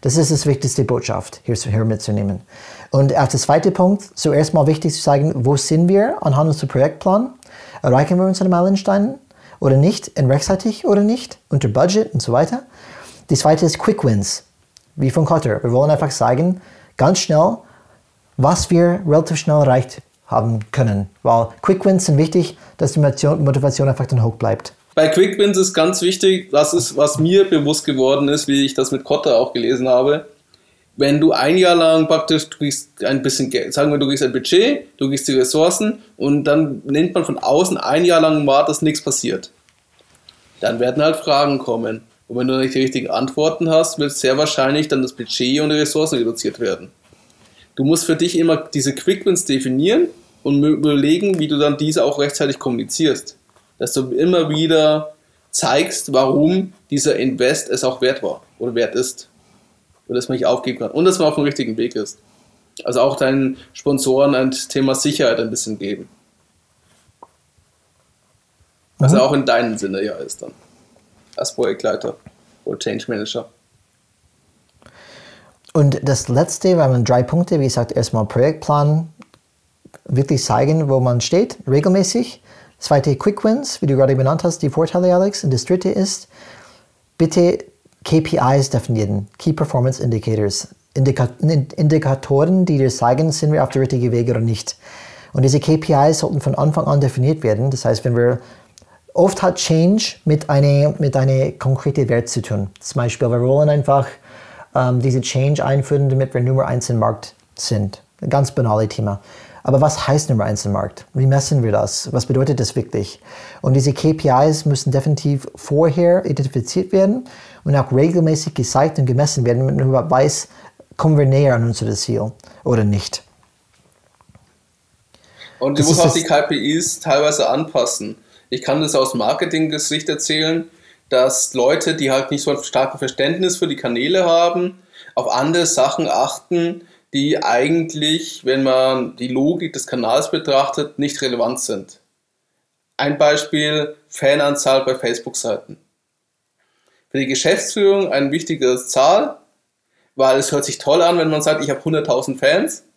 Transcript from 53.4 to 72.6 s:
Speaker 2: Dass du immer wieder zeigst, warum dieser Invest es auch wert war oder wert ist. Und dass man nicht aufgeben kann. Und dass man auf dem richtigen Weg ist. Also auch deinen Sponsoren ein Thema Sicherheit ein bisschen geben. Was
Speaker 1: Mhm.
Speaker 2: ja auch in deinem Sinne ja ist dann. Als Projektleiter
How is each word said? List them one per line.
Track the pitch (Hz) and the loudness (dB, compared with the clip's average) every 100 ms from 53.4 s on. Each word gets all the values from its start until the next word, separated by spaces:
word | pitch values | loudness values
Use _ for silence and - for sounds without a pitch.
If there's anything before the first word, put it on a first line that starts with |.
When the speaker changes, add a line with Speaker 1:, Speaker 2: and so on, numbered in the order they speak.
| _ _ _ _ | _ _ _ _
Speaker 2:
Dass | 120 | -4
du | - 131 | -2 -2
immer | 123 165 180 156 | -2 2 2 0
wieder | 156 160 160 151 156 151 - _ _ _ | -2 2 4 4 2 -4 -18 _ _ _
zeigst, | - - 135 170 - - | -4 0 0 0 -6 -2
warum | 131 131 143 156 185 190 - _ | 0 2 2 2 2 -2 -10 _
dieser | 147 147 131 | -2 0 0
Invest | 127 - 131 151 - | -2 0 0 0 -4
es | 127 | -2
auch | 127 127 | -2 0
wert | 127 135 | -2 -2
war | 95 - _ _ | -6 -8 _ _
oder | 120 117 | -6 -2
wert | 113 | -2
ist. | - 127 - - _ _ _ _ _ _ _ _ | -2 -4 -8 -18 _ _ _ _ _ _ _ _
Und | |
dass | 123 - | -6 -4
man | 131 | -2
nicht | 120 | 0
aufgeben | 127 127 123 | -2 -4 -6
kann. | 147 | -6
Und | - 180 | 0 0
dass | 185 | 2
man | 156 | 0
auf | |
dem | 156 | 0
richtigen | 143 139 120 110 | -2 -2 -6 -4
Weg | 120 113 | -4 -4
ist. | 101 - _ _ _ _ _ - | -8 -12 _ _ _ _ _ -12
Also | - 120 | -4 0
auch | 131 139 | 0 2
deinen | 135 135 131 131 - | 0 0 -2 -6 -16
Sponsoren | - - 139 131 131 139 131 | -8 -2 -2 0 2 4 2
ein | 131 | 0
Thema | 131 - 135 135 | -2 -6 -2 -2
Sicherheit | 131 - 143 135 113 | 0 -2 0 0 0
ein | 113 | -4
bisschen | 110 - 107 | -6 -8 -8
geben. | 98 101 - _ _ _ _ _ _ _ _ _ _ _ - _ _ _ _ _ _ _ _ _ _ _ _ _ _ _ _ _ | -8 -10 -12 _ _ _ _ _ _ _ _ _ _ _ -20 _ _ _ _ _ _ _ _ _ _ _ _ _ _ _ _ _
Was | 135 | 2
Speaker 1:
Mhm. | 175 | 4
Speaker 2:
ja | |
auch | - | 4
in | 143 127 | 2 2
deinem | 117 120 107 | 0 0 -4
Sinne | 101 95 | -6 -6
ja | 104 | -6
ist | - - - | -8 -12 -14
dann. | - - _ _ _ _ _ _ _ - | -16 -20 _ _ _ _ _ _ _ -10
Als | - | -10
Projektleiter | - - 98 110 101 113 117 - _ _ _ | -4 -4 -2 -4 -4 -8 -12 -20 _ _ _